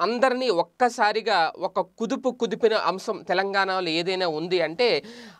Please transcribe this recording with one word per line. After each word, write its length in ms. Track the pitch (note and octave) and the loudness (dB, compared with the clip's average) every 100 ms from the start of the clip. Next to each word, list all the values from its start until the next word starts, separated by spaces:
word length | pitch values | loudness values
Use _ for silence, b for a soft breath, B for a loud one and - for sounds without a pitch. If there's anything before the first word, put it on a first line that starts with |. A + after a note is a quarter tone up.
అందరినీ 480 | F3+ A#3+ B3+ B3 B3+ | -2 2 2 2 0
ఒక్కసారిగా 1040 | F3 F3 _ B3 B3 G#3 A3 A3 F#3+ D#3+ - | 0 -2 _ 0 2 0 0 0 2 2 0
ఒక 240 | F3+ G3+ | -4 -4
కుదుపు 500 | F3 _ A3 C4 B3+ | -4 _ -4 -2 -2
కుదిపిన 440 | B3 A3+ A3+ A3 | -2 -4 0 2
అంశం 500 | G#3+ D#3+ F#3 - G#3 E3 | 2 0 -2 -6 -8 -2
తెలంగాణలో 600 | F#3+ G3 G3 F#3+ F#3 F3 | 0 0 0 0 0 0
ఏదైనా 400 | D#3+ F3 F#3 F3+ | -2 0 -2 -2
ఉంది 320 | D#3 F3 F3+ | -2 -2 0
అంటే 420 | D#3 E3 A#3+ D#3+ G#3 A#3+ A3+ B | 0 0 2 2 -2 -14 -20 B